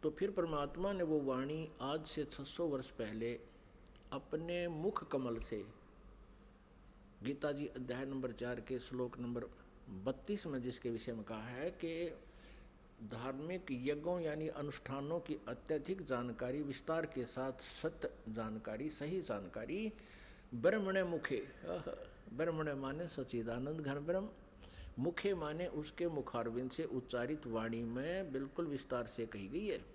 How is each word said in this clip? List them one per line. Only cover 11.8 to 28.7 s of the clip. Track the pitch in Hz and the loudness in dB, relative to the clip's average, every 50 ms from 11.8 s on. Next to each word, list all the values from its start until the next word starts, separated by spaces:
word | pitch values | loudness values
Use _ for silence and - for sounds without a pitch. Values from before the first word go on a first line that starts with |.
| 170 165 165 165 175 165 - - - - - - - - - - - - - - - - - - 117 104 | -2 0 0 0 0 0 -2 -6 -12 -16 -16 -16 -16 -16 -16 -16 -16 -18 -18 -20 -20 -20 -14 -12 -8 -6
धार्मिक | 113 113 123 131 131 135 151 165 180 180 175 - | -4 -2 -2 -2 -2 -2 -2 -2 -2 -2 0 -2
यज्ञों | 135 123 123 135 147 147 151 170 180 180 | -2 2 4 2 2 2 2 2 2 2
यानी | 165 156 147 151 156 160 - | 2 0 0 0 0 -2 0
अनुष्ठानों | - 147 147 139 - - - 135 139 139 143 165 170 | -2 -2 -2 -2 -4 -4 -2 -2 -2 0 0 0 0
की | 170 - 151 - - - | 0 0 -4 -2 -2 -6
अत्यधिक | 127 - - - 160 147 147 175 190 190 165 | -6 -6 0 2 2 2 2 2 -2 -2 2
जानकारी, | 139 131 120 120 123 113 110 127 123 127 147 | 2 2 2 2 0 0 0 0 0 2 2
विस्तार | 151 139 131 - - - 160 165 156 127 | 2 0 -2 -2 0 2 2 2 2 0
के | - 131 123 | 0 -2 -2
साथ | 120 - 131 131 135 131 - - - - | 0 0 0 0 0 0 -2 -8 -10 -8
सत्य | - - 160 - - - - - - - 113 | 0 0 0 0 0 -4 -4 -4 -4 -8 -4
जानकारी, | 110 113 110 110 110 110 - - 107 110 143 156 | -2 0 0 0 -2 -2 -2 -2 -2 0 0 -2
सही | 151 - 143 151 180 190 | 0 0 0 2 2 0
जानकारी, | 165 - 113 101 98 87 - 113 113 135 151 196 226 220 214 - - - - - - - - - - - - | 2 2 0 0 0 -2 -4 -4 -2 0 0 0 0 0 -2 -4 -14 -16 -16 -16 -14 -16 -16 -16 -12 -6 -4
ब्रह्मणे | 120 113 175 208 220 196 190 190 190 185 | 6 6 8 8 8 4 4 6 6 4
मुखे, | 175 170 156 - - 139 113 - - - - - 165 | 4 2 0 2 2 2 2 0 -2 -10 -8 -4 -2
आह, | 175 175 147 - - - - - - - - - | -2 -2 -2 -4 -6 -6 -8 -14 -14 -16 -14 -10
ब्रह्मणे | - 123 156 170 165 156 156 151 143 | 0 2 2 4 4 2 2 2 0
माने | 135 135 135 139 156 175 165 | 0 0 0 0 0 -2 -2
सच्चिदानंद | - - 127 - - 120 113 117 117 123 131 143 156 160 | -2 -4 -4 0 0 0 2 2 0 0 0 0 0 0
घन | 151 139 139 143 147 | 0 0 0 0 2
ब्रह्म, | 160 175 190 202 214 - - - - - - - - - - - - - - | 4 2 2 2 0 -8 -12 -16 -18 -18 -16 -16 -14 -12 -12 -12 -8 -2 2
मुखे | 139 170 170 - - 196 196 | 2 2 2 4 4 4 4
माने | 175 156 151 151 160 180 175 - | 4 2 0 0 0 0 0 0
उसके | 151 151 151 - - 170 175 | -2 -2 -2 0 2 2 2
मुखारविंद | 160 143 131 - - 120 113 117 113 123 127 127 | 4 2 -2 2 2 2 2 4 2 2 0 0
से | 127 - 160 | 0 0 0
उच्चारित | - 117 127 123 - - 123 120 127 156 151 - | 2 2 0 0 2 2 2 2 2 0 -2 0
वाणी | 123 113 113 110 113 117 117 117 | 0 2 2 4 4 2 2 0
में | 113 117 127 135 160 175 190 196 160 | 0 0 0 0 2 2 0 0 0
बिल्कुल | 131 131 135 135 - - 170 | 0 -2 -2 0 0 0 0
विस्तार | 156 | 2